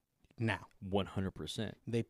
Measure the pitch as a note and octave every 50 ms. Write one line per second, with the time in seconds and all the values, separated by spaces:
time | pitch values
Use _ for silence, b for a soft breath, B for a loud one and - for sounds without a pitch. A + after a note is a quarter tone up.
0 | _ _ _ _ _ _ - - A2+ A2 F#2+ - - - - - G2 F#2+ F#2+ G2+
1 | F#2 - - G2+ F#2+ F#2 - - D#2 D#2+ - - A2 - - - - - A2+ A#2
2 | A2+